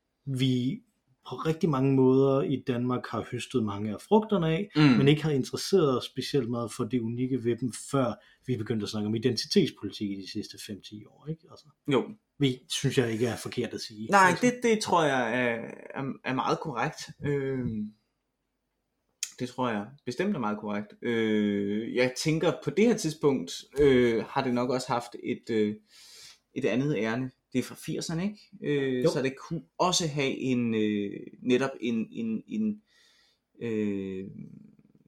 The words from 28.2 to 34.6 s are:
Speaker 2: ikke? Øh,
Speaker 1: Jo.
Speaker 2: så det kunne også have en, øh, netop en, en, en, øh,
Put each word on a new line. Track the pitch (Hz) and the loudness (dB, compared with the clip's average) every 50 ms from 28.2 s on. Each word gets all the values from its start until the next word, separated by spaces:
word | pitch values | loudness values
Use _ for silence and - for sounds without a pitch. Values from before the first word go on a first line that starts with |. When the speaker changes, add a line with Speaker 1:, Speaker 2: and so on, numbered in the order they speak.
| 185 | -4
Speaker 2:
ikke? | 208 208 - - _ - - | -4 -6 -8 -16 _ -18 -8
Øh, | - 147 147 143 139 135 127 123 127 | -4 -2 0 0 0 0 0 2 2
Speaker 1:
Jo. | 170 | 2
Speaker 2:
så | 202 147 | 2 2
det | 127 131 135 - - - | -2 -2 -4 -6 -10 -8
kunne | 170 151 - _ _ - | -8 -8 -10 _ _ 0
også | 165 180 170 - 175 | 2 2 2 2 0
have | 151 139 151 135 135 | 0 0 0 0 0
en, | - - - 131 127 123 120 117 113 | -2 -2 0 0 0 2 2 0 2
øh, | 110 107 107 104 101 101 98 - - - - - - | 2 2 2 0 -2 -2 -4 -8 -10 -14 -16 -18 -6
netop | - 123 123 123 135 135 - - | 0 2 2 4 2 0 -4 -4
en, | - 120 117 110 110 - | -4 -2 -2 -2 -4 -4
en, | - - 113 113 110 - - - | -6 -6 -4 -4 -4 -6 -6 -6
en, | 107 107 110 107 104 107 _ _ _ _ _ _ _ _ _ _ _ _ _ _ _ - | -4 -2 0 -2 -2 -4 _ _ _ _ _ _ _ _ _ _ _ _ _ _ _ -10
øh, | 120 117 110 107 107 104 101 98 98 95 95 95 95 104 - - - - - - | -6 -4 -2 -2 -2 -2 -2 -4 -4 -6 -8 -8 -10 -12 -12 -16 -16 -18 -18 -20